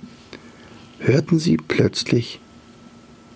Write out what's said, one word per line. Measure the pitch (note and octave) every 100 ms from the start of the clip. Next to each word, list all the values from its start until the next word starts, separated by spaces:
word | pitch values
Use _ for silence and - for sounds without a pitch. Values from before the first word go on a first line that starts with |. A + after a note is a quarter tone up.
| - - - - - - - - - -
hörten | - C3 - E3
sie | E3 D#3
plötzlich | - - A#2 - - A#2+ A#2 - - - - - - - - - -